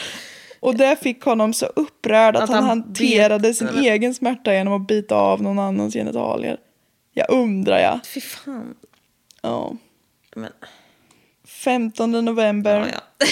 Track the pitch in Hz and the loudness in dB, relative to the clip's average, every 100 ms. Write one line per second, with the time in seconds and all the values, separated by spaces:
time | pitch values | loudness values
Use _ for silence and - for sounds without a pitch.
0 | - - - - - - 254 233 269 294 | -12 -14 -16 -20 -20 -4 0 4 4 2
1 | 262 240 285 226 220 226 - - 302 - | -2 -2 0 2 2 0 -4 -2 -4 -4
2 | 220 220 220 233 220 220 214 226 226 196 | 2 4 6 4 2 2 2 0 -4 -2
3 | 240 220 214 214 220 233 226 233 254 214 | 2 4 4 4 2 0 -2 0 2 2
4 | 247 247 247 254 226 190 196 202 196 214 | 0 -2 -4 -2 0 0 0 -2 -2 -2
5 | 208 - 98 196 202 202 196 - - 220 | 0 2 2 2 0 -2 -2 -2 -2 -4
6 | - - - - - - _ _ _ _ | -4 -4 -4 -4 -4 -8 _ _ _ _
7 | _ - - 254 233 196 196 95 92 247 | _ -4 0 2 2 0 2 4 2 0
8 | - 277 - - 285 247 214 - - _ | -6 -14 -12 -16 -14 -14 -14 -18 -20 _
9 | _ _ _ _ - 117 - 226 _ _ | _ _ _ _ -8 -6 -8 -12 _ _
10 | _ _ _ - 110 - - - _ _ | _ _ _ -16 -16 -18 -20 -20 _ _
11 | _ _ _ _ _ - 269 247 226 - | _ _ _ _ _ -6 -2 0 -2 -2
12 | 226 233 233 226 214 208 208 208 214 - | -2 0 0 0 0 0 0 0 0 -8
13 | - - 311 | -10 -4 -2